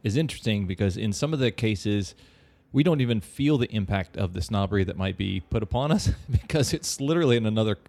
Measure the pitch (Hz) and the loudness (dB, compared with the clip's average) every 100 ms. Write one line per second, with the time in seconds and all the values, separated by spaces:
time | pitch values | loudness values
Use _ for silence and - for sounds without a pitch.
0 | 117 117 160 - 117 104 92 92 98 101 | 0 0 -2 -4 -2 -2 -2 0 0 0
1 | 107 95 147 156 123 - 113 104 107 104 | -4 -2 -2 0 -2 0 -2 -2 0 -2
2 | 95 - - _ _ _ _ 131 165 151 | -2 -12 -20 _ _ _ _ 4 4 4
3 | 123 113 - - 143 147 120 110 92 101 | 2 0 -4 -2 2 2 2 -2 0 -2
4 | 90 - 95 92 - 104 98 101 92 87 | -4 -4 -4 -2 -2 0 2 2 0 -2
5 | 95 98 98 95 - 117 107 120 147 196 | -4 -2 -4 -4 -4 -4 -2 -2 0 0
6 | - - - - - 156 123 165 - - | 0 -4 -2 -2 0 0 0 0 -4 -4
7 | 139 165 147 120 110 107 110 101 | 0 2 4 4 2 0 0 -2